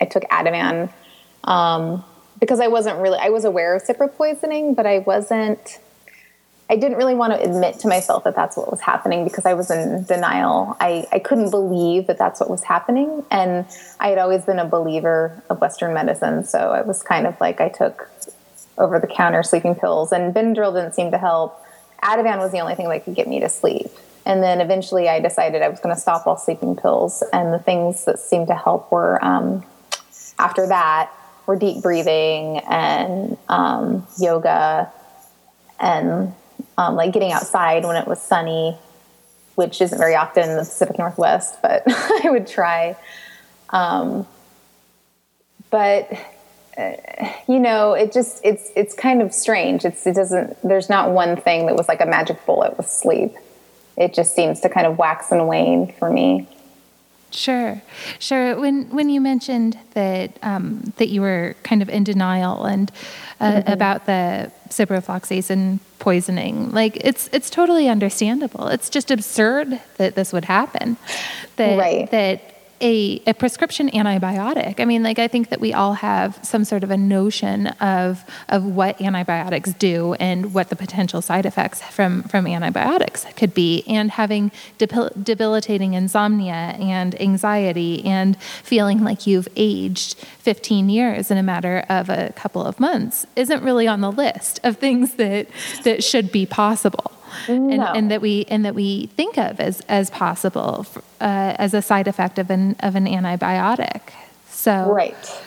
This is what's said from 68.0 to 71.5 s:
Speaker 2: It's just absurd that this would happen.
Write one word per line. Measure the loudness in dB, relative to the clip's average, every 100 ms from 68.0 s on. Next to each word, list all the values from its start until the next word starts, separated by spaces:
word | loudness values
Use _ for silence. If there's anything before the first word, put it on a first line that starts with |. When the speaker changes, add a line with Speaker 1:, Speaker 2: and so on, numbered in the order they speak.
| 0 0 0 0 -4 -4 -4
Speaker 2:
It's | -2 -2
just | -4 0
absurd | -2 -2 2 2 2 -2 -6 -8 -2
that | -2
this | 0 -2
would | -2
happen. | 0 0 0 -2 -4 -4 -6 -10 -10 -12 -10